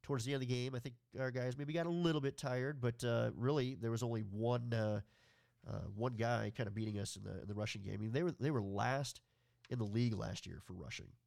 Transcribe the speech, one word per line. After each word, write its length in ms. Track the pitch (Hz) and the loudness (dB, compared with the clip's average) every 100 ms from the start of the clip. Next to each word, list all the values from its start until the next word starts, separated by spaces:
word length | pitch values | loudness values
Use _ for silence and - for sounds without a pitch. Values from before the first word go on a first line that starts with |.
Towards 240 | - 139 117 | 0 -2 2
the 80 | |
end 80 | 139 | 0
of 80 | 127 | 2
the 40 | |
game, 200 | 123 127 | 0 0
I 60 | 127 | -4
think 160 | 123 117 _ - | -8 -14 _ -4
our 120 | 131 | -2
guys 240 | 127 127 127 | 0 -2 -2
maybe 160 | 143 | 0
got 140 | 160 170 | 0 2
a 60 | |
little 280 | 175 170 151 | 4 4 4
bit 160 | 139 135 | 2 0
tired, 460 | 139 127 131 147 | 0 0 0 2
but, 220 | 120 117 | 0 2
uh, 260 | 120 117 117 - | 2 4 2 2
really 420 | 123 151 127 131 | 2 4 2 0
there 120 | 113 | 0
was 100 | 113 | 0
only 200 | 120 113 | 0 0
one, 520 | 101 101 113 120 117 | -2 0 2 2 2
uh, 280 | 117 107 104 - _ - _ _ _ - | 2 2 2 -4 _ -20 _ _ _ -8
uh, 100 | - - 101 | -6 -4 -2
one 200 | 123 113 | -2 0
guy 360 | 117 117 107 - | 2 2 0 -2
kinda 160 | 117 | -2
beating 260 | 107 107 104 | -2 -2 -2
us 180 | 104 - | -4 -6
in 80 | |
the, 180 | 98 95 | -8 -8
in 60 | 101 | -6
the 60 | |
rushing 300 | 101 104 107 | -4 -2 -4
game. 100 | 98 | -6
I 40 | 101 | -4
mean, 140 | 110 | 0
they 120 | 127 | 0
were, 80 | 175 | 0
they 180 | - 135 | 0 0
were 120 | 135 | 2
last 600 | 98 98 117 135 139 - _ _ _ _ - | 0 0 2 0 -4 -8 _ _ _ _ -6
in 80 | 123 | -2
the 80 | 107 | 0
league 300 | 110 120 110 | 2 2 2
last 320 | 110 - - | -2 -4 -8
year 120 | - - | -12 -12
for 80 | |
rushing. 360 | 92 78 - - - | -12 -10 -10 -12 -18